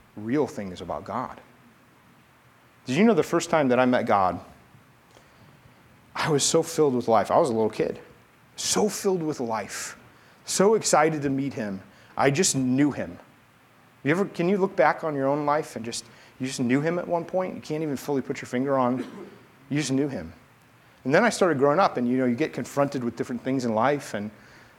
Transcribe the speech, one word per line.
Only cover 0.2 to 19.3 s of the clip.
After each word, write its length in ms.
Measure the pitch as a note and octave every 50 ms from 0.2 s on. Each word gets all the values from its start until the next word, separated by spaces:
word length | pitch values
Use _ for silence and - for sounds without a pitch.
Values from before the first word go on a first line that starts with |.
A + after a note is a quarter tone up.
| G#2+ A2+ C3+ D3+ C3
things 360 | - - A2 G2+ F#2+ F2+ F2+
about 220 | F2+ E2+ D#2 D2+ -
God. 360 | F#2+ G2+ B2 B2 - - - - _ _ _ _ _ _ _ _ _ _ _ _ _ _ _ _ _ _ _ _ _ _ _ _ _ _ _ _
Did 120 | B2 B2+
you 80 | F3 A3
know 100 | A#3 G#3
the 80 | D#3
first 260 | - - E3+ E3 - -
time 200 | E3+ D#3 C#3 B2+
that 120 | B2 B2
I 60 | B2+
met 180 | B2 B2 G#2 A2+
God, 340 | A#2 G#2 G2+ F#2 F2+ F2 F2 - - - - _ _ - - _ _ _ _ _ _ - - - _ _ - - - - _ - - _ _ _ _ _ _ _ _ -
I 140 | - - D#3
was 160 | D3 C3 -
so 180 | - - E3
filled 320 | D#3+ - - D#3+ D3+ C#3 B2
with 140 | A#2+ A2+ -
life. 220 | A2+ - A2 -
I 80 | F#2 C#3+
was 100 | E3+ C3
a 60 | A2+
little 160 | A2 A2 G#2
kid. 300 | - - E2+ - - - - - - _ _ _ _ _ _ _ _
So 340 | - - - - F#3 G#3 G3+
filled 320 | - - - G3 F#3+ F3
with 180 | D#3+ D3+ C#3 -
life. 560 | A#2+ A2+ A2 G#2+ G2+ - - - - - - - - - - _ _ - _ _ -
So 300 | - - - F#3+ G#3+ A3
excited 480 | - - - F3+ D3+ D3+ D#3+ D#3 D3
to 80 | C#3 C#3
meet 240 | C3+ C3+ C#3 C3 G#2+
him. 260 | A#2 G#2+ G2+ F#2+ F#2+ - - - - - - - -
I 120 | A#2+ C#3+
just 240 | C#3 E3+ F#3 - -
knew 360 | C3+ C3 B2+ B2+ C3+ D3+ C#3
him. 280 | A2 - F2+ E2+ F2+ - - - _ _ _ _ _ _ _ _ _ _ _ _ _ _
You 80 | - C#3
ever, 160 | E3 G3 G3
can 200 | D#3 - - E3+
you 120 | F3+ G#3 F#3+
look 180 | F#3+ F#3+ -
back 280 | F#3 D#3 D3+ E3 - E3
on 100 | D#3 D3
your 120 | C3+ C3+
own 200 | C3+ C#3+ D3+ D3
life 280 | D3 D3 D#3+ D3+ - -
and 100 | A2+ A2
just, 200 | A#2 - - - - - - - - - -
you 80 | C3
just 140 | C3 - -
knew 200 | B2 A#2 B2+ C#3+
him 160 | D3+ E3 F3 F3
at 100 | - -
one 160 | F3 E3+ E3+
point? 300 | - F3+ F#3 F#3 - -
You 60 | A2+
can't 200 | - - D3+ D#3
even 140 | D#3+ D3+ C3+
fully 240 | - - D3 C#3+ C3
put 200 | - - C3 -
your 60 | B2
finger 320 | - B2+ B2 C3+ C#3+ C3+ C3+
on, 260 | B2 A#2+ C3 B2+ - - - - - -